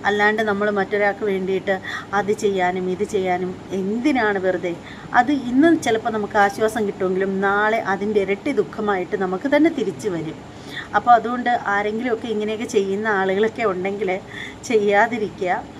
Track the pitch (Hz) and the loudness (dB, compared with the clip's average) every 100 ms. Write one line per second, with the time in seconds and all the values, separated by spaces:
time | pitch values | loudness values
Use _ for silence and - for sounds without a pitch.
0 | 202 208 208 220 220 202 208 208 185 208 | 0 2 2 2 0 0 0 0 0 2
1 | 202 196 214 190 185 190 202 190 - - | 0 0 -2 -2 0 -2 0 -4 -4 -10
2 | - 196 202 208 208 190 180 185 185 180 | -4 -2 0 0 0 2 0 0 -2 -2
3 | 202 202 185 180 185 - - 190 190 226 | -2 0 0 0 -2 -8 -6 -4 -2 0
4 | 269 254 214 196 185 175 175 170 - - | 2 2 2 2 0 0 -4 -6 -12 -16
5 | - 240 240 285 240 254 330 320 240 220 | 0 2 2 0 2 6 6 4 2 0
6 | 233 220 202 214 202 202 220 226 202 - | 0 -4 0 4 2 4 0 2 -2 0
7 | 185 185 190 190 196 202 214 226 - 190 | 0 0 0 0 2 2 2 0 0 -2
8 | 208 208 190 202 - 233 160 - 208 190 | 0 0 0 -2 0 -2 -2 -2 -2 -2
9 | 180 202 185 185 277 294 320 320 190 - | -2 -4 -2 -2 2 4 4 2 -4 -4
10 | 214 170 156 - - - - - - 208 | -4 -4 -6 -10 -16 -16 -14 -14 -2 0
11 | 240 233 220 247 240 240 202 202 208 220 | 6 6 6 -2 0 0 0 0 0 -2
12 | 247 226 247 208 214 214 240 208 196 196 | -2 -2 -2 -2 -2 -4 0 0 2 0
13 | 220 202 190 190 220 233 220 180 190 202 | 0 0 2 2 0 0 -2 0 -4 -2
14 | 196 196 - - - - - 220 208 202 | -2 -4 -6 -14 -14 -14 0 2 4 4
15 | 226 233 202 - 180 208 254 | 2 0 -4 -4 -2 -2 -4